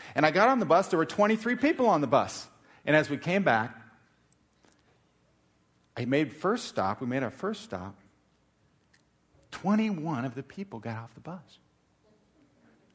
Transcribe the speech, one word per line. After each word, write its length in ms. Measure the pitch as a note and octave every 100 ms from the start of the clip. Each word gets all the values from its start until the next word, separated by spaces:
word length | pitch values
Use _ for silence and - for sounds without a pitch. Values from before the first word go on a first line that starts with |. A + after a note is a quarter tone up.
| - -
And 100 | D#3
I 60 |
got 160 | F3+ A#3
on 100 | C4
the 80 | D#3+
bus, 220 | E3+ F#3+
there 100 | E3
were 80 | D#3+
twenty-three 500 | - G#3 A3 A3+ B3
people 300 | C#4+ E4 A#3+
on 140 | D#3+
the 60 | C3+
bus. 400 | C3 G2 - - _ _ -
And 120 | C#3 D3+
as 120 | C#3+
we 100 | C#3+
came 260 | D#3+ G3
back, 320 | D#3+ A2+ A#2 - - _ _ _ _ _ _ _ _ _ _ _ _ _ _ _ _ _ _ _ _
I 100 | -
made 280 | A#2+ C#3 D3+
first 340 | - F3+ A#3 -
stop, 340 | - F#2+ G#2+
we 80 | B2
made 160 | C3+
our 60 | A#2
first 320 | - G3 G#3+
stop, 340 | - F#2 F#2+ - _ _ _ _ _ _ _ _ _ _ _ _ _ _ -
twenty-one 720 | - F3+ G#3+ A3 F3 D#3 A#2+
of 120 | C3 A#2+
the 80 |
people 340 | - - G3 A2+
got 180 | A#2 A2+
off 160 | A#2
the 60 | -
bus. 380 | D#3 F3+ - - _ _ _ _ _ _ _ _ _ _ _ _ _